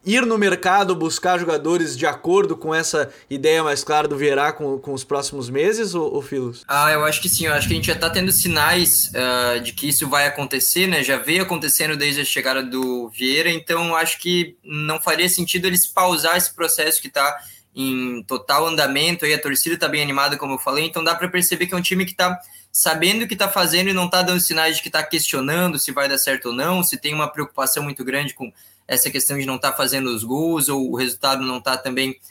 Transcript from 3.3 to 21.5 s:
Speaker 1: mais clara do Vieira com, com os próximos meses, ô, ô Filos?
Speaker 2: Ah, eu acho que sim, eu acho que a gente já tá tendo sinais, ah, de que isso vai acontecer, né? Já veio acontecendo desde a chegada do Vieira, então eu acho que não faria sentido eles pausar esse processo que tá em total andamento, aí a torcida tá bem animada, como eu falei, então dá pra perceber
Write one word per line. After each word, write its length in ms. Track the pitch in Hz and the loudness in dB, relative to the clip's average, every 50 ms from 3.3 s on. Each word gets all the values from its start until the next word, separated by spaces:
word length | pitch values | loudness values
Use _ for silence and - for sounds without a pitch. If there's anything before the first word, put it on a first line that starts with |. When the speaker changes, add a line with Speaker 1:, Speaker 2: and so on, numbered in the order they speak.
| 135 139 135 156 156 165 160 | -8 0 2 4 4 4 4
Speaker 1:
mais 180 | 151 143 135 - | 2 0 -2 0
clara 240 | - 151 151 151 | 0 2 2 2
do 100 | 147 147 | 2 -2
Vieira 360 | 135 147 147 139 139 143 151 151 | 0 2 2 2 4 2 0 0
com, 260 | - 151 139 135 131 | -2 -4 -4 -4 -4
com 140 | 131 143 139 | -6 -6 -8
os 100 | 131 - | -8 -4
próximos 480 | - 135 139 139 - - 139 123 120 | -2 -2 -2 -2 -4 -8 -8 -8 -4
meses, 460 | 127 139 156 196 220 220 226 196 175 | 0 2 2 2 2 2 -2 -2 -2
ô, 100 | 175 156 147 - | -2 -2 0 -2
ô 80 | 147 135 | -4 -4
Filos? 400 | - 139 135 127 120 117 - - - | -4 -6 -4 -4 -6 -8 -12 -8 -2
Speaker 2:
Ah, 240 | 139 143 147 151 156 | 2 4 4 4 4
eu 120 | 151 151 | 4 2
acho 160 | 156 151 151 | 0 0 0
que 80 | - - | -2 -2
sim, 180 | - - 165 | -2 0 0
eu 60 | 160 147 | 0 0
acho 140 | 147 - | 0 2
que 80 | - 165 | 0 0
a 20 | |
gente 120 | 165 - - | 0 0 -2
já 80 | 160 | -2
tá 120 | - - 165 | 0 0 -2
tendo 220 | - 190 185 190 | 0 0 0 2
sinais, 800 | 196 - - 180 165 156 147 156 175 180 175 - - - - - 95 | 2 2 2 2 2 2 4 4 4 4 4 4 2 2 0 0 -2
ah, 440 | 123 127 127 123 123 123 120 120 120 | -2 0 0 0 2 2 2 0 0
de 140 | 120 120 - | -2 -6 -8
que 160 | - 135 147 | -6 -4 -2
isso 200 | 139 - 160 139 | 0 0 0 2
vai 200 | 135 143 143 143 | 2 2 2 2
acontecer, 580 | 143 - 143 131 - 131 127 - - 175 185 | 0 -2 -6 -4 -2 -2 0 0 2 2 2
né? 160 | 185 175 151 135 | 2 2 0 2
Já 160 | 123 135 127 | 0 0 0
veio 240 | 123 143 160 185 190 | 0 0 2 2 2
acontecendo 540 | 180 180 165 151 151 - - 160 156 156 | 0 -2 -4 0 0 0 0 0 -2 -2
desde 240 | 143 143 147 139 147 | 0 0 0 0 0
a 40 | 143 | -2
chegada 380 | 127 - 139 127 131 131 135 131 | -2 -2 -2 0 0 0 -2 -2
do 480 | 127 123 131 131 127 123 123 120 113 | -4 -4 -4 -2 -2 -2 -4 -6 -8
Vieira, 400 | 113 - 127 127 135 151 165 170 | -8 -4 -2 0 2 2 2 0
então 380 | 170 165 160 - 170 170 170 170 | 0 -2 -2 -2 -2 -2 0 0
eu 80 | 165 | 0
acho 240 | 160 165 165 - - | 0 0 0 -2 -4
que 360 | - 175 180 175 175 - - _ _ | -2 0 0 0 0 -2 -6 _ _
não 360 | - 151 151 151 151 156 160 | -10 -8 -6 -4 -2 -4 -2
faria 280 | - 180 160 156 175 180 | 0 0 2 2 2 2
sentido 380 | 175 - 175 175 - 180 175 | 2 0 0 0 -2 0 0
eles 220 | 190 180 180 - - | 0 2 2 0 0
pausar 480 | - - 185 185 175 156 147 165 170 | 2 2 2 2 2 2 2 2 2
esse 180 | 180 180 - - | 2 0 -2 -2
processo 480 | - 170 160 - - 156 156 160 - - | -4 -2 -2 0 0 0 0 0 -2 -4
que 60 | 135 | -4
tá 280 | - 143 139 147 147 - - - - - _ _ _ | 0 0 2 2 0 -4 -12 -18 -20 -20 _ _ _
em 480 | - 135 131 131 127 127 127 123 120 104 | -6 -4 -2 -2 -2 -4 -4 -6 -8 -6
total 420 | - 131 123 - - 143 143 160 165 | -6 -6 -6 -2 0 2 2 2 2
andamento, 560 | 160 151 147 131 135 139 151 170 175 170 160 | 2 2 2 2 2 2 2 0 0 0 0
aí 100 | 147 151 | 0 0
a 60 | 147 - | 0 0
torcida 340 | 147 135 131 - 165 165 | -2 0 0 0 0 0
tá 120 | 165 - 151 | -2 -2 -2
bem 120 | 143 151 147 | 0 0 0
animada, 360 | 143 139 139 139 143 147 147 | 0 2 0 0 0 0 -2
como 160 | 147 139 135 | -4 -4 -4
eu 40 | 131 | -4
falei, 280 | - 143 135 147 160 | -2 -2 0 0 -2
então 160 | 170 - 170 160 | -2 -2 -2 0
dá 140 | 160 170 | 0 0
pra 120 | 160 175 180 | 0 -2 -2
perceber 380 | 180 180 180 - | 0 0 0 0